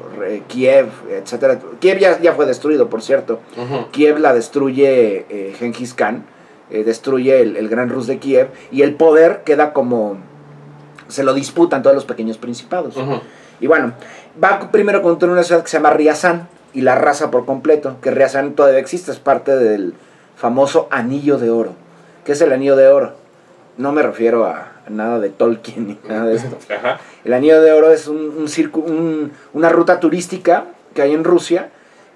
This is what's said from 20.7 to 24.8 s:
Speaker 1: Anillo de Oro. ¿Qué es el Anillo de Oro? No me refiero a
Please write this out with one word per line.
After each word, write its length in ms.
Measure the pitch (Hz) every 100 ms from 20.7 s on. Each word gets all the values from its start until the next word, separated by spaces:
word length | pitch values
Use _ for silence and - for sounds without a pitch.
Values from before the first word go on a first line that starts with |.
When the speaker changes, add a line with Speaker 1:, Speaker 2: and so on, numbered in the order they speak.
| 160 -
Speaker 1:
Anillo 480 | 135 120 139 143 131
de 120 | 117
Oro. 240 | 117 104 - _ - _ _
¿Qué 80 | -
es 80 | 143
el 120 | 156
Anillo 220 | 135 139 135
de 100 | 135
Oro? 260 | 139 123 - _ _ _ _ _ -
No 140 | 135
me 120 | 151
refiero 420 | 127 113 113 117 95
a 280 | 80 90 -